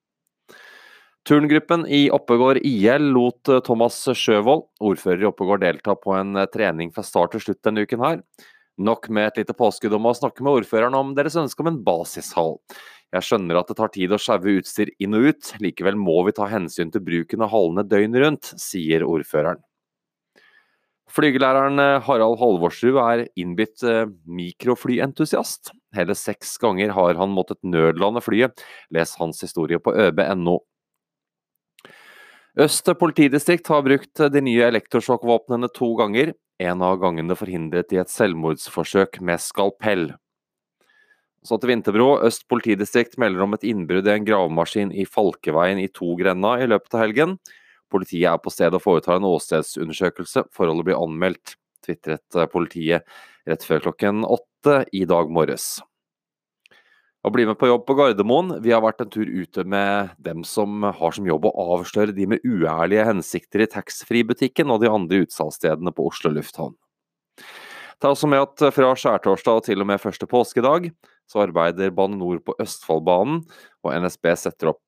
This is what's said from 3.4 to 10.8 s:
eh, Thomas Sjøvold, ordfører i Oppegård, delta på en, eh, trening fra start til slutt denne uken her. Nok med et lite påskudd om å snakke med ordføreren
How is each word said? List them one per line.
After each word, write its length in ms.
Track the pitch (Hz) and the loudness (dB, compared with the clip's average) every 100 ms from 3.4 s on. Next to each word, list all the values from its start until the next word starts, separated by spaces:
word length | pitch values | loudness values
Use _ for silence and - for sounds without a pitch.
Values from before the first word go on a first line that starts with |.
| - | 2
eh, 120 | 131 | 2
Thomas 360 | - 113 117 - - | 4 2 2 0 -4
Sjøvold, 540 | 120 - 107 110 156 - - | -2 2 4 4 2 0 -4
ordfører 440 | 104 90 95 90 | -2 0 0 0
i 80 | 101 | 0
Oppegård, 300 | - 92 101 | 0 -2 2
delta 340 | 92 - - 98 | 0 0 -2 -4
på 180 | - 95 | -2 -2
en, 160 | 98 98 | -2 -2
eh, 100 | 95 | -2
trening 480 | 110 101 80 82 | 0 -2 -2 -8
fra 80 | 95 | -10
start 300 | 101 95 87 | -4 0 0
til 80 | 113 | -2
slutt 240 | - 98 | -6 -4
denne 240 | 113 107 104 | -2 -2 -2
uken 120 | 117 | -2
her. 220 | 131 151 - _ - _ _ - | -2 -2 -10 _ -20 _ _ -4
Nok 300 | 101 113 - | -2 -2 -2
med 200 | 107 107 | 0 0
et 100 | 113 | -2
lite 180 | 107 113 | -6 0
påskudd 380 | 117 - 110 | 0 0 -2
om 100 | 104 | 0
å 80 | 117 | 0
snakke 300 | 120 127 - | 0 -4 -4
med 80 | 135 | 0
ordføreren 420 | 135 98 110 | 0 0 0